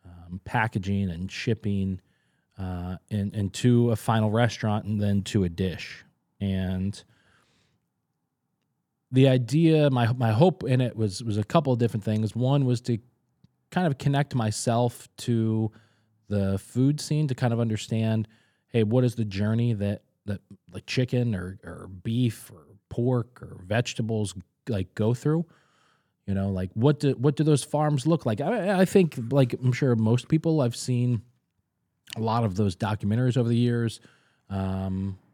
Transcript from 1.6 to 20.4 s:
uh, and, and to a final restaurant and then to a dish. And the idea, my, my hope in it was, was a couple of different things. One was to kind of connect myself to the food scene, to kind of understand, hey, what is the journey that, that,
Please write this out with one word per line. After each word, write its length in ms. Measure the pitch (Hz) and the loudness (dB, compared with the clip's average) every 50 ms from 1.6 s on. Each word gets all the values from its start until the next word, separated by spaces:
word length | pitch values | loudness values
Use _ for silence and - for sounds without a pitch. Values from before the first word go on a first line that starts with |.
| - 107 101 98 95 98 92 90 _ _ _ _ _ _ _ _ _ _ - | -2 -4 -2 -2 -2 -4 -4 -6 _ _ _ _ _ _ _ _ _ _ -14
uh, 380 | 98 95 92 90 87 87 90 92 - _ - | -10 -8 -8 -8 -8 -8 -8 -10 -10 _ -6
and, 240 | 107 104 98 101 - | -4 -4 -4 -2 -2
and 180 | 110 98 95 - | -4 -4 -4 -4
to 380 | - - 127 120 120 120 120 | 0 2 4 4 6 4 2
a 60 | 113 | 0
final 340 | - - - 113 113 107 107 | -2 0 0 2 2 2 2
restaurant 540 | 104 113 120 113 - - - 107 104 107 87 | 2 2 2 2 0 -2 -2 -2 -2 -2 -2
and 160 | 98 110 101 | -4 -2 -2
then 200 | 104 101 98 98 92 | 0 0 0 0 0
to 200 | - - 104 92 | 0 0 2 2
a 60 | 87 | 0
dish. 560 | 85 85 95 92 78 - - - - - - _ _ _ _ _ _ - | 0 -2 -4 -4 -4 -8 -12 -14 -16 -20 -20 _ _ _ _ _ _ -4
And 640 | - 196 95 92 92 92 92 92 95 101 104 - - _ _ _ _ _ _ _ _ _ _ _ _ _ _ _ _ _ _ _ _ _ _ _ _ _ _ _ _ _ _ _ _ _ _ _ _ _ _ _ _ - | -2 -2 -2 -2 -2 -2 -2 -2 -4 -4 -6 -8 -16 _ _ _ _ _ _ _ _ _ _ _ _ _ _ _ _ _ _ _ _ _ _ _ _ _ _ _ _ _ _ _ _ _ _ _ _ _ _ _ _ 0
the 160 | 127 131 135 | 4 6 6
idea, 640 | 135 127 127 120 110 135 160 170 160 160 151 147 143 | 6 6 4 2 0 2 4 4 4 4 4 4 4
my, 240 | 131 123 120 113 127 | 4 2 2 2 2
my 180 | 127 120 113 | 2 2 2
hope 320 | 107 113 170 185 - - - | 4 6 4 4 4 0 -2
in 160 | - 127 127 | 0 2 2
it 160 | 127 120 - | 0 0 -2
was, 260 | 107 110 101 92 - | -2 -2 -2 -2 -4
was 160 | 120 117 101 | -6 -4 -2
a 60 | 107 104 | -2 -2
couple 300 | - - 170 147 139 127 | 2 2 2 2 2 0
of 60 | 117 | 2
different 260 | 120 113 - 110 - | 0 0 -2 -2 -2
things. 280 | 113 107 107 110 101 - | -2 -2 0 -2 -2 -2
One 300 | 113 127 127 139 143 135 | -2 0 0 2 2 2
was 160 | 123 123 120 | 0 0 -2
to 160 | - - 117 104 - _ _ _ _ _ _ _ _ _ _ _ _ - | -2 -4 -4 -4 -6 _ _ _ _ _ _ _ _ _ _ _ _ -6
kind 160 | - 185 185 | -4 -2 0
of 100 | 160 131 | 0 -2
connect 360 | - - 147 143 139 143 - - | 0 -2 0 0 0 -2 -2 -2
myself 760 | 127 110 107 104 - - 123 113 120 123 120 - - - - _ | -2 -2 -2 -2 -2 -2 0 2 2 2 0 -2 -6 -20 -20 _
to 520 | - - 123 117 113 113 110 110 110 110 107 - - _ _ _ _ _ _ _ _ _ - | -10 -4 -2 0 0 0 0 0 0 -2 -4 -6 -10 _ _ _ _ _ _ _ _ _ -4
the 280 | 104 101 98 98 98 95 | -2 -2 0 0 -2 -4
food 420 | - - - 123 131 139 151 147 | -6 -6 -2 0 0 0 0 -2
scene, 260 | - - 156 151 156 | -4 -4 -2 -2 0
to 80 | 135 127 | -2 -2
kind 160 | - 127 120 | -2 -2 0
of 80 | 117 113 | 0 0
understand, 720 | 117 113 107 104 - - 117 110 110 113 110 113 107 - _ _ _ _ _ _ _ _ | 0 -2 -2 -4 -4 -4 -2 0 0 0 0 0 -2 -6 _ _ _ _ _ _ _ _
hey, 140 | - 117 110 | 0 0 2
what 200 | 104 120 127 127 | 4 2 2 2
is 120 | 120 110 | 2 0
the 100 | 117 110 | -2 -6
journey 480 | 104 92 98 107 107 113 117 117 120 113 | -4 -2 -2 0 0 0 0 0 0 0
that, 300 | 98 101 101 104 - _ _ _ _ - | 0 -2 -4 -4 -6 _ _ _ _ -10
that, 140 | - 98 - | -10 -10 -10